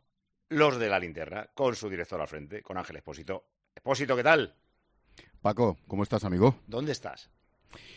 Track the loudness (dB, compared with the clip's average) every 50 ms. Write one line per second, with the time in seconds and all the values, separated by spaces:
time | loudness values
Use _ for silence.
0 | _ _ _ _ _ _ _ _ _ -2 2 4 6 6 4 4 2 2 2 0
1 | 0 -2 -8 -8 -10 -8 -8 -10 -10 -10 _ -2 0 0 0 -2 -4 -6 -6 -6
2 | -6 -6 -6 -6 -6 -6 -8 -10 -12 -12 -14 -14 -12 -10 -8 -8 -8 -8 -12 -14
3 | -14 -14 -14 -12 -8 -8 -8 -8 -10 _ _ _ _ _ -20 -8 -2 -2 -2 0
4 | 0 0 0 2 4 6 6 4 4 0 -6 _ _ _ _ _ _ _ _ _
5 | _ _ _ -20 -20 -20 -10 -4 -2 0 2 2 2 2 2 -2 _ -6 -4 -2
6 | -2 0 -2 -2 0 0 2 6 6 6 4 2 -4 -10 -8 -6 -4 -4 -6 -6
7 | -8 -12 -14 -14 -18 -20 _ _ _ _ _ _ _ _ -20 -20 -20 -20 -20